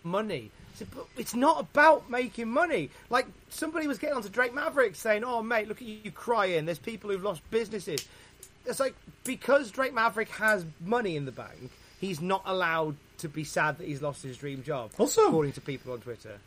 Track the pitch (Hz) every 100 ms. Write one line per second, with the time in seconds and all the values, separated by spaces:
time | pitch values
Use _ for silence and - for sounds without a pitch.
0 | 170 190 220 156 107 - - - 208 269
1 | 240 - 226 233 277 302 190 - 302 294
2 | - 240 254 - 226 247 339 247 139 -
3 | - - 170 - - - 311 320 302 269
4 | 302 277 202 214 254 254 311 285 240 160
5 | 220 208 247 240 220 233 214 208 233 214
6 | 214 - - 233 190 170 156 165 - 220
7 | 214 196 196 165 - 226 220 214 180 147
8 | - - - - - - - 233 269 262
9 | - - - 247 - 277 240 247 262 247
10 | 226 214 214 - 214 208 165 147 170 240
11 | 214 156 139 120 107 - 127 - - -
12 | 196 160 175 190 190 190 175 160 156 147
13 | - - 160 151 147 - 151 147 175 139
14 | 147 139 135 123 143 135 127 143 110 -
15 | 208 - 415 165 143 - - 131 127 123
16 | 113 113 107 101